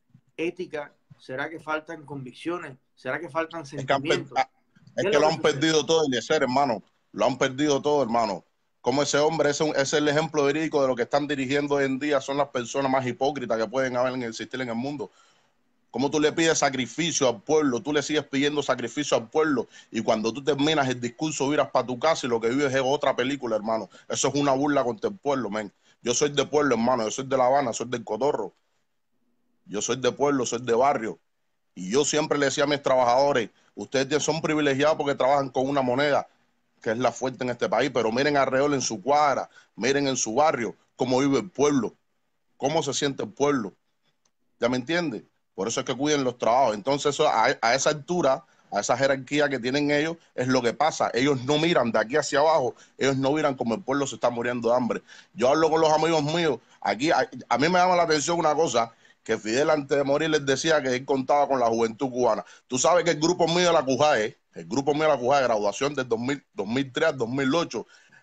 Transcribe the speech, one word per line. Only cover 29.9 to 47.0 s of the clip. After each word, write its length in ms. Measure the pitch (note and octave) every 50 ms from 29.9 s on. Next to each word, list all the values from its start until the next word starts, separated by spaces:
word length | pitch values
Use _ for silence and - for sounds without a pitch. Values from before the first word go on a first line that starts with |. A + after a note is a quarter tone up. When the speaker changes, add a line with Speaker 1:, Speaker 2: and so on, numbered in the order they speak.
| D#3
Speaker 2:
de 160 | C3+ B2+ B2 A2+
pueblo, 320 | F#2+ C3+ C#3+ C#3+ C3+ A#2+
soy 160 | A2 - A#2 B2+
de 120 | B2 A#2
barrio. 440 | A2+ B2+ C#3 D3 C3 A2 G#2+ E2+ - _ _ _ _ _ _ _ _ _ _ _
Y 160 | - F#2 F#2
yo 140 | G#2 C3+ D3
siempre 340 | C#3 - D3 D3+ C#3+ D3+ C#3+
le 80 | C#3+
decía 180 | C3+ B2+ - C#3+
a 20 |
mis 160 | C#3 D3+ C#3 -
trabajadores, 680 | D3 C3 B2+ B2+ A#2+ A#2+ C3 C#3 C#3+ C#3+ B2+ A2 F#2 _ _ _ _ _
"Ustedes 480 | - G#2 - - C3 C#3 C3+ D3+ D3 C#3
son 200 | - D3+ D#3+ D3+
privilegiados 540 | E3+ D#3 D3+ D3+ C#3+ C3+ C3 C#3+ D3+ D#3+
porque 180 | D#3 D3+ C#3 C#3
trabajan 340 | A#2 C3 B2+ C#3+ C#3+ C#3 C3+
con 180 | - C3+ B2+
una 140 | C3+ C#3+ C#3+
moneda 480 | C3 B2 B2 B2+ C#3+ D3 C#3 A#2+ - - _ _ _ _ _ _ _ _ _ _ -
que 80 | A#2+
es 80 | A2 A#2
la 140 | B2+ A#2+ A2+
fuerte 320 | - - C3 B2+ A2 B2+
en 60 | B2
este 160 | A#2+ A#2+ -
país, 240 | G#2+ F#2+ A2 C3 D3 B2
pero 180 | B2+ A2+ A2+ A2
miren 240 | B2 C#3 D3+ D3
alrededor 380 | C#3+ C3+ C3+ B2+ C3 C#3 D3 C#3+
en 80 | C3+ -
su 180 | - A#2 G#2+ F#2
cuadra, 460 | B2 C#3+ D3 D3+ D3 C3 A2 F2+ - _ - - _ _
miren 320 | - G2+ B2 C#3 C#3+ C#3+
en 120 | C#3 C3 A#2+
su 160 | - A2+ A2
barrio, 420 | B2 D3 D#3+ - B2 A#2 G2 F2 _ _ _ _
cómo 220 | - C#3 B2 B2+ B2+
vive 180 | C#3 C#3+ C#3 C3
el 100 | G#2+ F#2+
pueblo, 460 | - - C#3 D3 D3 C3+ G#2+ G2 - _ _ _ _ _ _ _ _ _ _ _ _ -
cómo 240 | - C#3 D3+ D#3+ D#3
se 100 | C#3 B2+
siente 300 | - D3+ C#3+ C3+ C3 A#2+
el 80 | A2+ G2
pueblo". 400 | - C3+ C#3+ D3 C3+ A2 F#2+ - _ _ _ _ _ _ _ _ _ _ _ _ _ _ _ _ -
¿Ya 80 | - A#2+
me 80 | B2+
entiende? 480 | B2+ B2 B2 E3 F3 F3 D#3 A2+ G2 - _ _ _ _ _ _
Por 120 | - F#2+
eso 140 | G#2+ A#2 -
es 60 | B2+
que 100 | - A2
cuiden 280 | A#2+ C#3 D3+ D3+ C#3+ C3+
los 120 | B2+ A#2
trabajos. 380 | - - A2+ A2+ B2+ C#3 A#2+ G#2+
Entonces, 400 | G#2 F#2+ C3 C#3 C#3+